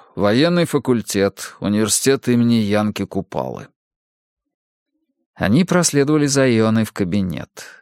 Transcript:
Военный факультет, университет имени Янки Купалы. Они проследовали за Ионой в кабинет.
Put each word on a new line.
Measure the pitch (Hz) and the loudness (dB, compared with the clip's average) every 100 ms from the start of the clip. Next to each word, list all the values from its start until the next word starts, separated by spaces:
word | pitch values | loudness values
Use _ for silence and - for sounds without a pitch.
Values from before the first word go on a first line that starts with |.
| - - | -16 -2
Военный | 101 117 165 175 - | 0 2 2 2 0
факультет, | 143 131 120 - 101 98 - - - | -2 0 -2 0 0 0 -2 -12 -8
университет | 98 104 107 - 131 135 - | -2 0 0 0 0 0 0
имени | 120 117 117 | 2 2 2
Янки | 101 104 107 104 98 | 0 0 -2 -4 -6
Купалы. | 98 - - 64 57 - _ _ _ _ _ _ _ 285 _ _ _ _ _ _ _ _ - | -6 -6 -8 -8 -10 -16 _ _ _ _ _ _ _ _ _ _ _ _ _ _ _ _ -6
Они | 92 131 185 | 0 2 2
проследовали | 180 165 143 139 151 143 | 0 0 0 0 0 0
за | 139 131 | 2 2
Ионой | 113 110 110 | 2 2 2
в | 107 | -2
кабинет. | - 92 101 92 71 - - - - | -2 -2 -2 -2 -6 -10 -18 -20 -20